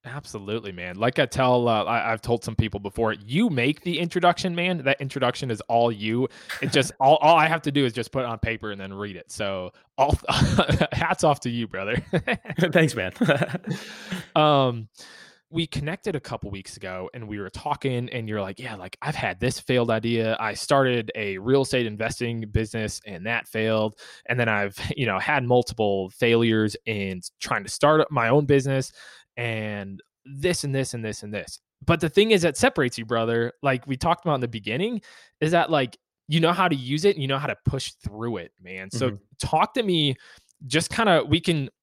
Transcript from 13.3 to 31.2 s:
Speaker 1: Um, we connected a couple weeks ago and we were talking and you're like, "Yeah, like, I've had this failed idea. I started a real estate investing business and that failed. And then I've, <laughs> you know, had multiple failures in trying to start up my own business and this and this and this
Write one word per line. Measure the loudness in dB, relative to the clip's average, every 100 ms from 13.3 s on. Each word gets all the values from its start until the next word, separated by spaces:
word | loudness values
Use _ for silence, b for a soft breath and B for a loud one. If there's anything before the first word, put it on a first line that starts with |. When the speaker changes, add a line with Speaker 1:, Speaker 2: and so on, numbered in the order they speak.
| 2 0 -6 -8 B B B B -10 B 4
Speaker 1:
Um, | 6 6 4 0 -10 B B B B B _
we | -4 -4
connected | -4 -6 -6 -4 -6
a |
couple | -6 -8 -8
weeks | -10 -12 -12
ago | -10 -8 -10
and | -10 -10
we | -8
were | -8
talking | -8 -6 -2 -2 -2 -4
and | -8 -4
you're | -4
like, | -4 -8
"Yeah, | -12 -12
like, | -14 -10
I've | -8 -4
had | -4 -2
this | -2 -2
failed | 0 2 2
idea. | 0 2 0 0 0
I | -4 -6
started | 2 4 4 2 -2 -6
a | -4 -4
real | 2 2
estate | 4 0 -2
investing | -4 -6 -4 -4 -4 -2
business | -2 -2 -4 -6 -8 -14
and | -10 -4
that | -4 -4
failed. | -2 0 2 0 -4 B B -4
And | 0
then | 2
I've, | 0 -2 -6 -8
<laughs> | -2
you | -2
know, | 0
had | 0 -2 4
multiple | 2 2 -2 0 0 -4
failures | 0 2 4 4 2 0 -2 -8
in | -6 -6 -8 -12 _
trying | -6 -4
to | -4
start | 2 4 4
up | 2
my | 0 4
own | 4 4
business | 2 4 -2 -4 B B B B -8
and | -6 -4 -6 -8 -10 -14 _ _ -18
this | -4 -2 -2 -2
and | -2
this | -2
and | -6 -8
this | -8